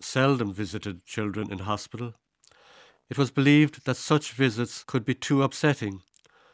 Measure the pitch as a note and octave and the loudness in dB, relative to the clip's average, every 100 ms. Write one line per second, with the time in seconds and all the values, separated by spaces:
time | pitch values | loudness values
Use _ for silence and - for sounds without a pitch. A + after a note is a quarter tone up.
0 | - C3+ C3+ C3+ G#2+ F#2 G2+ G2+ G2+ F2 | -4 2 2 2 0 -4 -6 -6 -8 -10
1 | - - G#2 G2+ G#2 G2 G2 G#2 - A2 | -10 -6 -4 -4 -6 -6 -4 -6 -6 -12
2 | A#2+ A2+ _ _ _ _ _ - - _ | -12 -14 _ _ _ _ _ -20 -20 _
3 | _ - C3+ - C3+ D3 D3 - - B2 | _ 0 0 4 6 6 6 2 -6 -4
4 | - D3+ - A#2 C3+ A2 A#2+ - - C3 | 0 0 0 0 0 0 -4 -8 -6 -4
5 | G#2+ B2+ - C3+ C3+ - D3+ C3+ G#2 G2 | -2 -4 0 2 2 0 0 0 -4 -10
6 | - _ _ _ _ | -16 _ _ _ _